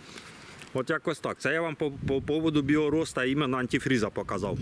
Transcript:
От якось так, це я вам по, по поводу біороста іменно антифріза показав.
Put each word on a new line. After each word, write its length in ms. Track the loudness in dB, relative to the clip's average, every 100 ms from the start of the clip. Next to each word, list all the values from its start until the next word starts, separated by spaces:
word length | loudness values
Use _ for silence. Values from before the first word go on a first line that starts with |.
| -18 -16 -16 -18 -18 -18 -6
От 160 | -4 -2
якось 300 | -2 -2 -4
так, 200 | -4 -2
це 140 | 0
я 80 | 0
вам 140 | -2 -2
по, 160 | -4
по 300 | -2 0 0
поводу 400 | 2 2 2 2
біороста 640 | 4 4 4 2 0 0 2
іменно 320 | 2 2 0
антифріза 520 | 0 0 2 2 2
показав. 500 | -2 -4 -2 -2 -2